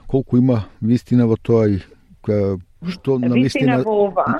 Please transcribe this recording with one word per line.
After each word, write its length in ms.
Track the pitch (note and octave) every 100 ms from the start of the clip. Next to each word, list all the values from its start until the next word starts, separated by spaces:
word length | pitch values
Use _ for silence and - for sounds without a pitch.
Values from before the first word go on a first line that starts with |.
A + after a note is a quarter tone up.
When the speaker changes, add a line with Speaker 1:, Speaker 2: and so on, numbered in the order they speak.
| -
Speaker 1:
Колку 300 | C3+ B2+ B2
има 260 | B2+ A#2+ F#2+ -
вистина 460 | A2 A#2+ - B2 A#2
во 100 | A2+
тоа 300 | - A#2 G#2+
и 120 | G2 - - _ -
К-, 340 | - G#2 G2 F#2+ F#2 _ E3+
што 320 | F3+ - C3
на 160 | B2 B2
Speaker 2:
Вистина 80 |
Speaker 1:
вистина, 340 | C3 C#4+ C4 B3
Speaker 2:
во 120 | E3+ G#3+ G3+
ова, 320 | F#3 C#3 -